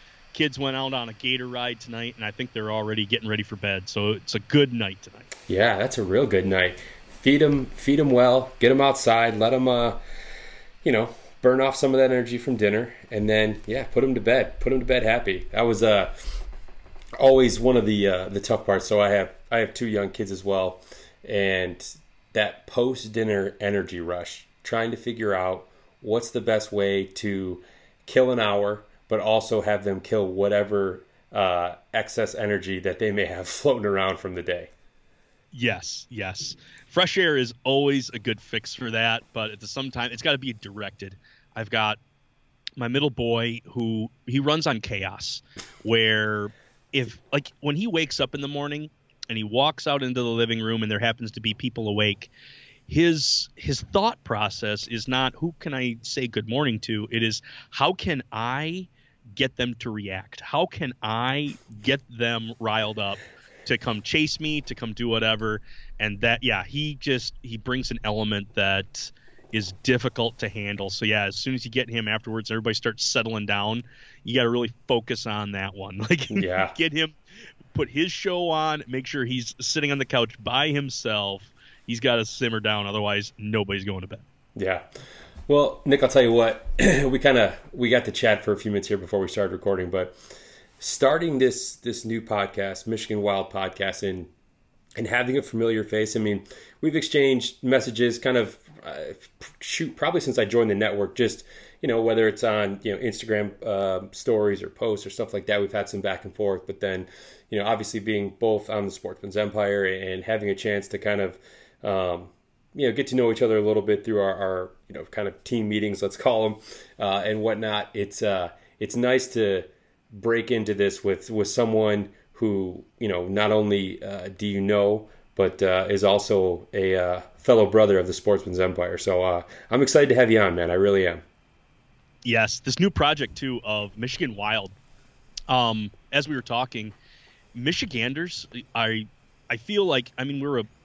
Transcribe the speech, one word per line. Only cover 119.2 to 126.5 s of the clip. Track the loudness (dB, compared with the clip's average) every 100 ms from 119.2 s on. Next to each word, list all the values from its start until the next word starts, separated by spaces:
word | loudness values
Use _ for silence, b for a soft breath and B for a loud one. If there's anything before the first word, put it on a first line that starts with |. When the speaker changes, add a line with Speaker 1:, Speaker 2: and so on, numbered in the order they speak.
| 2
Speaker 2:
to | 0 2 2 -4 b b b _
break | -4 0 0 2
into | -2 0
this | 2 2 2
with, | -2 -2 -2
with | -2 0
someone | 2 2 4 4 2 -2 b b
who, | -2 0 0 -2 -8 -16 -6
you | -2
know, | -2 0
not | 2 4
only, | 4 4 0 -2 -8
uh, | -10 -10 -12 -6
do | -4
you | 0
know, | 2 4 4 2 -2 b b 2
but, | 2 4
uh, | 4 4 2
is | 4
also | 6 4 4 4 4